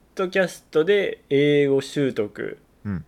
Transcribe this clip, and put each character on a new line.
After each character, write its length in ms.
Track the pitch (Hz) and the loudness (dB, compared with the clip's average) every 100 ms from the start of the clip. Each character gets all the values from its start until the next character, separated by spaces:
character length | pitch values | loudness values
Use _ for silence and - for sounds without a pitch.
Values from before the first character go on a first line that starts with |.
| _ - | _ -8
ド 140 | 185 | -4
キ 100 | 190 | 0
ャ 80 | 180 | -2
ス 160 | - _ | -4 _
ト 140 | 156 | 0
で 400 | 165 202 185 - - | 2 2 0 -6 -2
英 380 | 139 147 147 143 | 2 4 4 4
語 140 | 135 | 2
習 320 | 131 147 135 | -2 -2 -2
得 460 | 117 104 - 110 98 _ _ 104 92 | -2 -6 -6 -10 -12 _ _ -8 -8